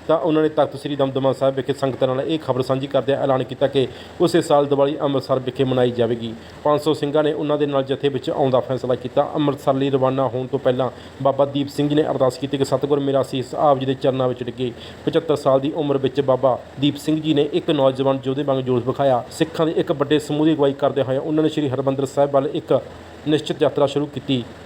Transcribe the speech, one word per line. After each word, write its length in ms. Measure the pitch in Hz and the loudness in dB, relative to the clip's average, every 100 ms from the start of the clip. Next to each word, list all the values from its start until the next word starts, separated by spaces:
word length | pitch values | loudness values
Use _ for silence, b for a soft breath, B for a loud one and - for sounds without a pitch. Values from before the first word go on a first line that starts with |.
| - | 0
ਤਾਂ 100 | 156 | 0
ਉਹਨਾਂ 240 | 139 156 | 2 2
ਨੇ 60 | 156 | 2
ਤਖਤ 280 | 156 139 131 | 2 0 -2
ਸ੍ਰੀ 200 | 143 143 | -6 0
ਦਮਦਮਾ 360 | 135 131 135 | 0 2 0
ਸਾਹਿਬ 220 | 123 135 | 2 0
ਵਿਖੇ 180 | 135 127 | 0 -4
ਸੰਗਤਾਂ 360 | 131 135 123 131 | -2 -2 0 0
ਨਾਲ 120 | 131 | 0
ਇਹ 180 | 151 156 | -2 -4
ਖਬਰ 240 | - 127 | -2 -2
ਸਾਂਝੀ 240 | 127 135 135 | 0 -2 0
ਕਰਦਿਆਂ 320 | 135 120 135 | -2 0 0
ਐਲਾਨ 240 | 139 131 | 2 0
ਕੀਤਾ 220 | 127 135 131 | -2 0 0
ਕਿ 220 | 135 123 B B - | 2 0 B B -2
ਉਸੇ 220 | 170 170 | 2 2
ਸਾਲ 240 | 156 143 139 | 4 4 4
ਦੀਵਾਲੀ 300 | 139 139 156 | 2 2 0
ਅੰਮ੍ਰਿਤਸਰ 380 | 143 135 135 131 | -2 -2 0 -2
ਵਿਖੇ 260 | 127 139 | -2 -2
ਮਨਾਈ 260 | 131 127 123 | 0 2 2
ਜਾਵੇਗੀ। 440 | 117 113 120 113 113 B B | 2 0 0 -4 -10 B B
ਪੰਜ 160 | 151 147 | 2 2
ਸੌ 140 | 156 | 2
ਸਿੰਘਾਂ 300 | 143 143 151 | 0 0 2
ਨੇ 80 | 151 | 2
ਉਹਨਾਂ 260 | 156 147 147 | 0 -2 0
ਦੇ 80 | 143 | 0
ਨਾਲ 180 | 139 | 0
ਜਥੇ 220 | 131 131 143 | 0 0 0
ਵਿੱਚ 240 | 131 160 | -2 -4
ਆਉਣ 200 | - 135 | 0 2
ਦਾ 100 | 123 | 2
ਫੈਸਲਾ 340 | - 127 127 | 0 -4 -2
ਕੀਤਾ। 360 | 123 120 139 143 | -2 0 0 0
ਅੰਮ੍ਰਿਤਸਰ 400 | 156 143 135 143 | 0 0 0 0
ਲਈ 160 | 135 139 | 2 2
ਰਵਾਨਾ 380 | 135 131 131 127 | 2 2 2 -2
ਹੋਣ 180 | 127 127 | -2 -4
ਤੋਂ 120 | 131 | 0
ਪਹਿਲਾਂ 320 | 131 127 123 B B - | 0 0 -2 B B -2
ਬਾਬਾ 220 | 135 131 | -2 2
ਦੀਪ 240 | 139 139 143 | 0 0 -4
ਸਿੰਘ 200 | - 147 | -2 2
ਜੀ 60 | |
ਨੇ 80 | 151 | 2
ਅਰਦਾਸ 360 | 123 135 127 - | 0 2 2 0
ਕੀਤੀ 200 | 135 139 | -6 -2
ਕਿ 60 | |
"ਸਤਿਗੁਰ 360 | 131 135 139 143 | 0 0 0 0
ਮੇਰਾ 220 | 139 139 | 2 0
ਸੀਸ 320 | - 135 123 | 0 -4 -4
ਆਪ 240 | - 151 131 | 0 2 2
ਜੀ 80 | 131 | 0
ਦੇ 80 | |
ਚਰਨਾਂ 340 | 131 139 131 127 | 0 0 2 -2
ਵਿੱਚ 140 | 123 | -2
ਡਿੱਗੇ।" 300 | 120 117 123 - B B 156 | -8 -4 -6 -6 B B -2
ਪਚੱਤਰ 300 | 156 - 143 | -2 0 0
ਸਾਲ 240 | 139 135 | 4 2
ਦੀ 120 | 143 | 2
ਉਮਰ 260 | 165 143 139 | -2 -2 0
ਵਿੱਚ 220 | 127 147 | 0 0
ਬਾਬਾ 380 | 131 123 131 113 - - | 0 2 2 0 -6 -2
ਦੀਪ 160 | 143 143 | 0 0
ਸਿੰਘ 260 | 156 156 | -2 -2
ਜੀ 120 | 156 | 2
ਨੇ 140 | 147 147 | 2 2
ਇੱਕ 180 | 175 170 | 0 0
ਨੌਜਵਾਨ 480 | 151 135 127 135 135 | 2 2 2 0 0
ਯੋਧੇ 180 | 131 135 | -2 -2
ਵਾਂਗ 160 | 139 135 | 0 -2
ਜੋਸ਼ 280 | 127 123 123 | 0 0 0
ਵਿਖਾਇਆ। 380 | 135 139 120 - | 0 2 2 -2
ਸਿੱਖਾਂ 360 | - 160 - 160 | -4 -4 0 0
ਦੇ 60 | 170 | 0
ਇੱਕ 160 | 165 | -2
ਵੱਡੇ 260 | 143 135 151 | -2 2 0
ਸਮੂਹ 280 | - 147 156 | 0 0 2
ਦੀ 60 | |
ਅਗਵਾਈ 200 | 147 143 | 4 2
ਕਰਦੇ 300 | 135 139 139 | 2 0 0
ਹੋਏ 140 | 127 135 | 0 -2
ਉਹਨਾਂ 260 | 156 156 | 0 0
ਨੇ 60 | 156 | 0
ਸ੍ਰੀ 200 | 156 143 | 0 -2
ਹਰਿਮੰਦਰ 380 | 127 135 135 135 | 0 -2 -2 -2
ਸਾਹਿਬ 240 | 143 143 | 0 2
ਵੱਲ 200 | 139 143 | 2 0
ਇੱਕ 260 | 165 - 131 - - - - 147 | -6 0 0 0 -18 -20 -10 -2
ਨਿਸ਼ਚਿਤ 340 | 151 147 160 | -2 -2 0
ਯਾਤਰਾ 240 | 143 143 143 | 0 2 0
ਸ਼ੁਰੂ 200 | 143 147 | 0 -4
ਕੀਤੀ। 380 | 127 - 131 110 - | -6 -2 -4 -4 -12